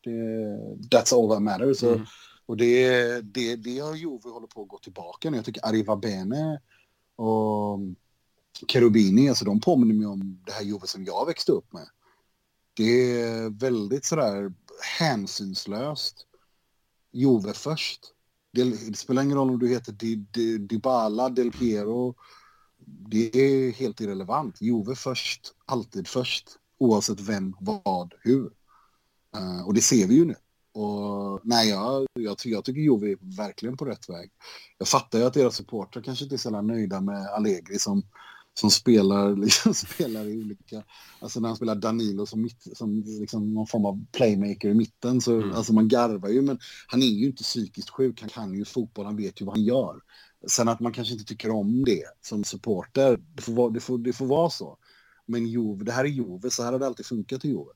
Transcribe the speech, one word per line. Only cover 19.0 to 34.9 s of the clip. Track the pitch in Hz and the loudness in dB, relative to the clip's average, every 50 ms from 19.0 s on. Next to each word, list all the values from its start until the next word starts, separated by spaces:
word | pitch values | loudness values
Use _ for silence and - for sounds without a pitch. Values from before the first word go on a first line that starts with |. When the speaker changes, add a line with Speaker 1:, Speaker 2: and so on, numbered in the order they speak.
| - - 127 127 139 | -4 -2 0 0 2
Speaker 1:
ingen | 139 139 | 2 2
roll | 139 135 131 | 2 2 0
om | 127 120 | 0 0
du | 123 120 | 2 0
heter | 123 120 120 - 107 | 0 0 -4 -8 -12
Di, | 101 117 113 113 | -6 -4 -4 -4
Di, | 110 101 101 - 120 117 113 113 110 | -4 -6 -8 -4 -2 -2 0 0 -2
Dybala, | 101 98 113 110 104 131 127 120 113 107 104 113 123 131 | -4 -4 -4 -2 0 2 2 2 2 0 0 0 0 0
Del | 123 123 123 120 | 2 0 0 0
Piero. | 107 - 127 117 110 104 104 107 113 123 127 127 123 _ - - - - _ _ _ _ _ _ _ _ - | 0 -2 0 0 0 0 -2 -2 -2 -2 -2 -4 -6 _ -18 -20 -20 -20 _ _ _ _ _ _ _ _ -20
Det | - - - 95 104 107 107 117 113 107 127 | -20 -20 -20 -12 -2 0 0 0 2 4 4
är | 135 139 139 135 131 127 113 | 6 6 6 4 2 0 -2
helt | 120 131 117 104 - | -2 -4 -6 -4 -4
irrelevant. | 113 101 98 95 95 90 123 143 156 110 87 - | -6 -6 -4 -6 -4 -2 -2 -2 -2 -4 -8 -4
Juve | 104 113 120 113 98 107 131 | 0 0 0 0 0 -4 -6
först, | 127 - 135 127 - - - - - _ - _ _ _ | -6 -4 -6 -4 -4 -4 -6 -8 -8 _ -20 _ _ _
alltid | - 135 120 104 - - 196 180 - | -6 -4 -4 -6 -6 -8 -10 -8 -4
först. | - 131 123 - - - - - - _ _ _ _ _ | -4 -4 -4 -2 -4 -6 -8 -12 -20 _ _ _ _ _
Oavsett | 135 120 110 104 101 - 107 95 | 4 6 6 4 4 0 -4 -4
vem, | 98 101 110 101 95 95 92 - | -4 -4 -4 -2 -2 -4 -6 -6
vad, | 92 98 107 101 _ 101 95 90 90 175 - _ | -6 -6 -6 -4 _ -2 -2 -2 -4 -6 -12 _
hur. | _ 113 127 139 120 87 _ _ _ _ _ _ _ _ _ _ _ _ _ _ _ _ _ | _ 2 2 2 2 -4 _ _ _ _ _ _ _ _ _ _ _ _ _ _ _ _ _
Eh, | 107 95 92 90 90 87 | -8 -6 -6 -6 -6 -2
och | 95 101 | 2 2
det | 107 | 4
ser | 110 - - 120 95 | 4 6 6 6 6
vi | 92 117 | 8 8
ju | 156 170 | 6 6
nu. | 165 117 - _ _ _ _ _ _ _ | 6 2 -6 _ _ _ _ _ _ _
Och, | 214 214 208 208 208 202 202 202 202 202 196 - - _ | -6 -4 -4 -4 -4 -4 -4 -4 -4 -6 -6 -8 -6 _
nej, | 113 120 117 113 110 | 2 4 4 6 4
jag, | 101 95 101 120 135 135 135 131 _ | 4 2 0 -2 -2 -2 -2 -2 _
jag, | 127 113 104 98 - | -6 -6 -6 -6 -6
ty-, | - 123 | -6 -4
jag | 113 101 92 | -4 -4 -4
tycker | - 127 147 | -4 -4 2
Juve | 156 151 127 107 101 104 98 | 4 4 4 4 4 -2 -4
är | 92 95 92 95 | -4 -6 -14 -8
verkligen | 95 107 98 - - - 117 127 | -8 -8 -8 -8 -8 -8 -8 -6
på | 135 156 | -6 -6
rätt | 139 104 - - - | -8 -8 -10 -10 -14
väg. | 90 85 87 - _ _ - - - - - _ _ _ | -14 -14 -14 -18 _ _ -20 -20 -20 -20 -20 _ _ _
Jag | 95 | -2
fattar | - | 2